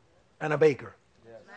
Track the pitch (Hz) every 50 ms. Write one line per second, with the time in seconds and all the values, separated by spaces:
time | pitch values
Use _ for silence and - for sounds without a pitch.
0 | _ _ _ _ _ _ _ - 156 151 151 143 156 156 135 - 117 - - _
1 | _ _ _ _ _ 113 113 110 - - 202